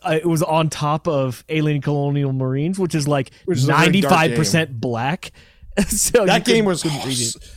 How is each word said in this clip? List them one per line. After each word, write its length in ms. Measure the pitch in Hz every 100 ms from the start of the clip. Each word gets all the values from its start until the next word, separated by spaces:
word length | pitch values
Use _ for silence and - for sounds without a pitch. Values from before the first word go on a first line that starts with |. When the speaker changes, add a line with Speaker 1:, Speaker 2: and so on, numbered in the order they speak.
Speaker 1:
uh, 140 | 185 160
it 60 | 170
was 160 | 160
on 260 | - 156 156
top 380 | - 147 156 175
of 380 | 143 131 120 -
Alien 320 | 156 151 147
Colonial 520 | 143 147 143 143 139
Marines, 440 | 131 131 135 160 190
which 160 | 180
is, 120 | 160 143
like, 240 | 143 131 _
Speaker 2:
Which 140 | - 151
is 60 |
a 20 | 135
very 100 | 147
dark 80 | 170
Speaker 1:
ninety-five 480 | 151 - 175 160 120
percent 340 | 151 165 160
Speaker 2:
game. 80 | 120
Speaker 1:
black. 520 | 127 113 131 180 - -
<laughs> 60 | - _ - - 196
So 360 | 208 - 240
Speaker 2:
That 220 | 190 208 -
Speaker 1:
you 80 |
Speaker 2:
game 100 | 226
Speaker 1:
couldn't, 20 | 202
Speaker 2:
was, 160 | 160
Speaker 1:
couldn't 200 | 165 139
read 140 | 123 127
it. 180 | 117 - -